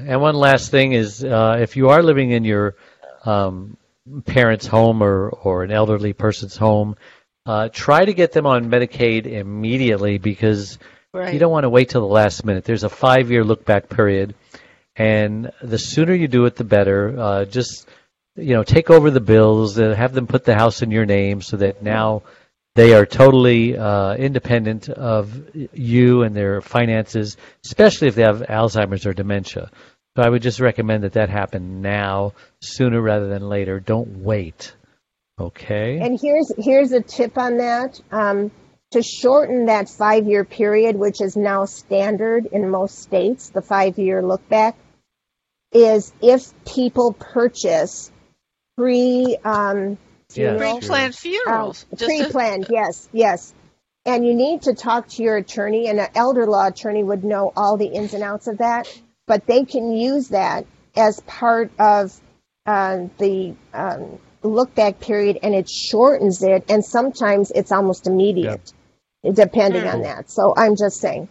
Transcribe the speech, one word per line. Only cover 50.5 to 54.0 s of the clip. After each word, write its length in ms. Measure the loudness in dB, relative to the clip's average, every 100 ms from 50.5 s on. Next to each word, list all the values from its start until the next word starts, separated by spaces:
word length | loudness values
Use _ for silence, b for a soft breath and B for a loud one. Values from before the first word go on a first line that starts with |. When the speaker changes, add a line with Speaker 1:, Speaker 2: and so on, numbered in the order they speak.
| -2
Speaker 3:
funeral, 220 | -4 -6
Speaker 2:
Pre-planned 360 | -4 -4 -4 -8
Speaker 1:
sure. 160 | -8
Speaker 2:
funerals. 540 | -6 -2 -4 -4 -12 _
Speaker 3:
um, 60 | -8
Speaker 2:
Just 120 | -4
a 120 | -2
Speaker 3:
pre-planned, 440 | -2 -2 -4 -4 -4
yes, 360 | -2 -4 -8 -8
yes. 400 | 0 0 0 -8 _ _ _ _ _